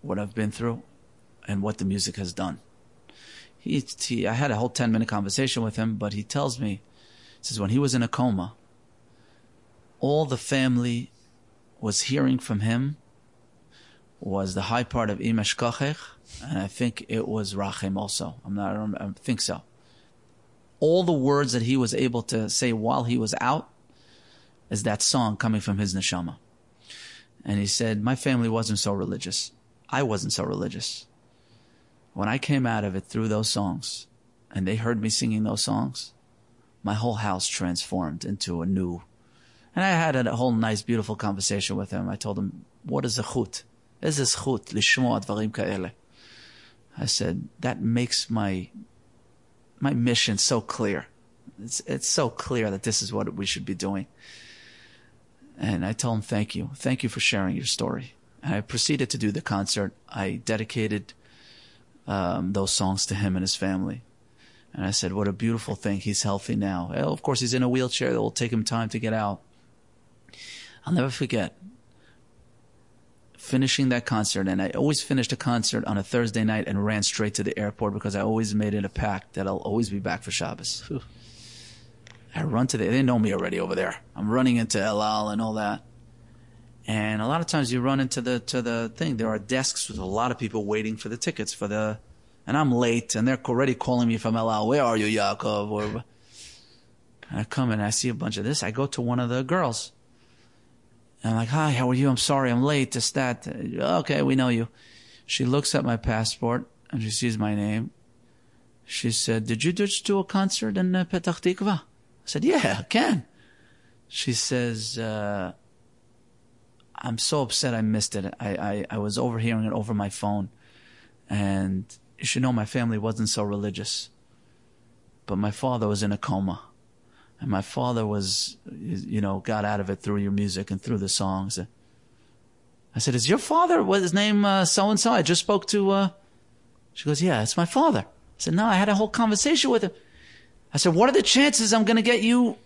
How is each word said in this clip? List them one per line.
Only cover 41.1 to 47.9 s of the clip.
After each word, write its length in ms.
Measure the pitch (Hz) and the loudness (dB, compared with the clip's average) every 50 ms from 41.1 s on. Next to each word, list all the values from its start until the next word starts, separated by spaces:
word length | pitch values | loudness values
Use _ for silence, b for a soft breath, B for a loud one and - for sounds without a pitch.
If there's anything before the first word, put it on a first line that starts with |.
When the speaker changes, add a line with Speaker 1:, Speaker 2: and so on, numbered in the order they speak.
| 107 | -4
Speaker 1:
conversation 600 | - - 104 98 95 98 - 110 101 95 - 101 | -2 -2 -2 -2 0 -2 -2 0 0 -2 -2 -2
with 140 | 101 98 98 | -4 -4 -4
him. 180 | - 95 95 95 | -4 -4 -4 -4
I 80 | 98 | -6
told 220 | 98 - 107 101 98 | -6 -4 -4 -2 -2
him, 260 | 98 95 - 90 - - _ _ _ | -2 -2 -4 -6 -16 -20 _ _ _
"What 200 | - 131 139 135 | -4 -4 -2 -2
is 140 | 131 107 120 | -2 -2 -4
a 60 | 107 | -4
chut? 400 | - - 131 113 98 - - - - _ _ _ _ _ _ | -4 -2 -2 -2 -2 -4 -14 -14 -14 _ _ _ _ _ _
Is 180 | - - 156 143 | -2 -2 0 2
this 180 | 135 123 - | 2 0 0
chut? 300 | - - 139 131 107 - | 0 0 0 -2 -2 -2
Lishmoa 600 | - - 113 - - - - 131 123 113 107 98 | -4 -4 0 2 2 2 2 2 2 2 0 0
dvarim 260 | - 110 104 110 107 107 | -2 -2 -2 -2 -2 -2
ka'ele." 380 | - 101 95 101 95 92 - - _ _ B B B B B B B B B B B B B B B B _ - | -2 -2 -2 -2 -2 -4 -6 -8 _ _ B B B B B B B B B B B B B B B B _ -10
I 100 | - - | -6 -4
said, 420 | - - - 101 95 85 95 - - - - | -2 -2 0 0 -2 -2 -4 -6 -10 -14 -6
"That 240 | - 127 127 - - | -4 -4 -2 0 0
makes 480 | 117 | 0